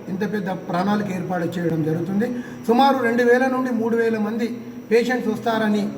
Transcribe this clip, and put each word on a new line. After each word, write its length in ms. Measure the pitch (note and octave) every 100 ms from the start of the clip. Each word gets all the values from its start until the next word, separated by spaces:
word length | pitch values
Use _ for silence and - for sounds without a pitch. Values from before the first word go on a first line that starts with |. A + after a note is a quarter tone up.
| -
ఇంత 240 | F3 G3+
పెద్ద 160 | G#3 F#3
ప్రణాళిక 580 | F3 - F3 G3 G#3 F#3+
ఏర్పాటు 340 | F#3 E3 F3+ E3 F3+
చేయడం 240 | E3 D#3
జరుగుతుంది. 440 | D3+ E3+ E3+ G3+ B3 B3 - - -
సుమారు 300 | A#3+ C#4 B3+
రెండు 200 | A#3 A#3+
వేల 240 | A#3+ A#3+ C4
నుండి 240 | B3+ B3
మూడు 240 | A3 A3+ A#3
వేల 200 | A3+ A3
మంది 300 | G#3 A#3 A3+ - - - -
పేషెంట్స్ 380 | A3+ A#3+ B3 G3+
వస్తారని 600 | G#3+ A#3 A3 G#3+ G#3 G#3